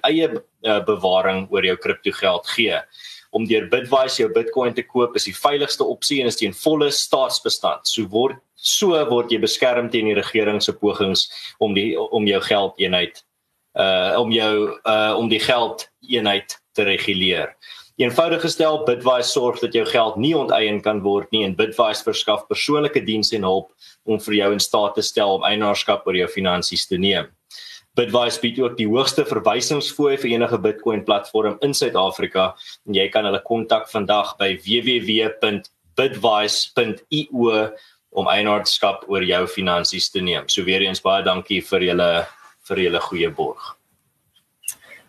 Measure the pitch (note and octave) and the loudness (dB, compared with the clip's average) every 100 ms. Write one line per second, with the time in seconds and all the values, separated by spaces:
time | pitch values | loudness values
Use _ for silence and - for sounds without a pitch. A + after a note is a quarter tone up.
0 | C#3 D#3+ D#3+ A2+ - _ A2 G#2 F#2 G2+ | 0 2 0 -2 -12 _ 0 0 0 0
1 | F#2 F#2 F#2+ F#2+ F#2+ G2 F#2 F2+ G#2 - | 2 2 2 -2 -2 0 0 0 -2 -4
2 | G2+ - F#2+ F2 - - G#2+ E2 - - | -4 -2 0 0 -4 -2 0 -2 -6 -18
3 | - - _ A2 A2 A2 - - B2+ C3+ | -20 -20 _ -4 0 0 2 -2 2 2
4 | C3 - A2 A2+ A2+ C3 B2 A#2 - B2 | 2 0 0 0 0 -2 -2 -4 -4 0
5 | A#2+ G#2 - - C#3+ C#3+ C#3+ - B2+ A#2+ | 0 -2 -6 -2 0 0 -2 -2 -2 -2
6 | - C#3+ B2 - G#2 F2+ D#3 D#3 D3 C#3 | -2 0 0 -2 -4 0 0 2 2 0
7 | - C#3 B2+ - A2 - F#2 - - - | 0 0 0 -2 -4 -2 -2 -2 -4 -4
8 | G2 G#2+ C3 C3+ _ _ - - G3+ D#3+ | -2 0 0 -2 _ _ -2 2 2 2
9 | C#3+ A#2+ A#2 A2 G#2 - B2+ A#2+ A#2 A#2 | 2 0 2 0 0 2 2 2 0 0
10 | A2 G2+ - A2 G#2 G#2 - - G#2 F#2 | 2 0 0 0 0 0 -2 0 0 0
11 | G2 F#2 - - - - G#2+ G2 A2 - | 0 0 -2 -6 -12 -2 0 0 0 -2
12 | A2 A2+ G#2 G2 - G#2 F#2+ - F#2+ F2+ | -2 0 2 2 2 0 0 0 0 0
13 | F2 - _ _ _ _ _ - F#2+ F#2 | -2 -8 _ _ _ _ _ 0 2 2
14 | F#2 F#2+ A2+ A2+ A2 G#2+ G#2 - A2+ G#2+ | 2 2 2 2 2 2 0 -2 0 2
15 | G#2+ G#2 A2+ G#2+ - B2 A2+ A2+ - _ | 2 0 0 0 2 2 2 -4 -14 _
16 | - A#2+ G#2+ G2 - - _ - G2+ F#2+ | -4 0 0 -2 -4 -18 _ -2 0 0
17 | - F#2 F#2 E2+ C#2+ - - - - - | 0 0 0 0 -4 -10 -20 -20 -12 -2
18 | B2 A#2 E3 E3 E3 - D#3 D3+ B2 A#2+ | 0 2 2 2 -2 0 2 2 0 2
19 | B2 B2+ B2 C#3 B2 A#2 A#2+ A#2 G#2+ A#2+ | 2 2 2 0 0 -2 -2 0 0 2
20 | A2 G#2 C#3 E3 - - G#2+ G#2 G#2+ G#2 | 0 0 0 2 2 0 0 0 -2 0
21 | G2 G2+ - A2 G2 F2+ A2 - A2 G#2+ | 0 0 0 -2 0 0 -2 2 0 0
22 | A#2 - - G#2 - G#2 - D3 D3 C#3 | -2 -2 0 -2 -2 -4 0 0 2 0
23 | G2+ A2 G#2 A2 F#2+ F#2+ - _ - _ | 0 -2 0 0 0 -2 -4 _ -20 _
24 | - G#2+ G#2+ G#2 G2+ G2+ - A2 G2+ G#2+ | -4 -4 0 2 2 0 0 2 0 0
25 | - - G2+ F#2+ F#2+ G#2 G#2 G#2 - G2+ | -2 0 2 2 0 0 0 0 0 0
26 | - F#2 F2 G2 F#2 F2+ - F2+ - F2+ | 0 0 0 0 0 0 -2 -4 -2 0
27 | G2 F2+ D#2+ _ _ - - - _ - | 0 0 -4 _ _ -20 -20 -20 _ -2
28 | A#2 A#2+ A#2+ - A#2+ A#2+ B2 A#2+ G#2+ A#2 | 2 2 2 -2 -4 0 -2 0 0 2
29 | C3+ - C#3+ A#2 G#2 A2+ - D3 C3 - | 2 0 0 0 0 0 0 -2 -2 0
30 | D3 C#3 B2 A#2 A#2 A2+ G#2 G#2 A#2+ G#2+ | 2 2 0 0 0 0 0 0 -2 -2
31 | F#2+ G2+ - G#3+ G#3+ - C#3+ C#3 B2 F#2+ | 0 -2 0 0 0 0 -2 0 0 2
32 | F#2+ - F#2+ F#2+ F#2 - - - - G2 | 0 -2 -4 0 0 -2 -20 -16 -4 0
33 | G2 A2+ G#2+ G2 - A#2 A2 A2 - A2 | 2 0 0 -2 -2 -2 0 0 0 -4
34 | G2 G#2 - - G2 F2 F#2+ A#2 A#2+ B2 | 2 2 0 -2 -2 -2 -2 0 2 0
35 | G2+ A2 A2 - A2 G2+ - _ _ - | 0 0 0 0 -2 -2 -8 _ _ -2
36 | C3+ G#2+ A2+ G#2 G#2+ - - - A#2 G2 | -2 2 2 2 0 -2 -2 -2 -2 -4
37 | - D3+ D3 B2+ A#2 G#2+ A2 - - _ | -6 -6 -4 0 2 2 0 -6 -20 _
38 | _ - - G2+ G#2 G#2 G#2 - G#2 F#2+ | _ -4 0 2 2 0 0 0 0 0
39 | - G2 F2+ F2+ F2+ - F#2 F2 F2 F#2 | -4 -2 0 0 0 -2 -2 0 -2 -2
40 | - G2 F#2 E2 - - F2+ F#2+ G2 F#2+ | -4 -2 -2 -4 -2 -2 0 0 0 0
41 | F#2+ G2 F#2+ F#2 - F#2+ - F#2+ F2+ F2 | 0 2 2 -2 -2 -4 -2 0 2 2
42 | F2 E2+ - - - _ - F#2+ F2+ E2+ | 2 2 -2 -12 -20 _ -6 -2 0 0
43 | - F2 E2 D2+ C#2+ - - - _ _ | -4 -2 -2 -2 -6 -6 -14 -18 _ _
44 | _ _ _ _ _ _ - - - - | _ _ _ _ _ _ -14 -14 -18 -20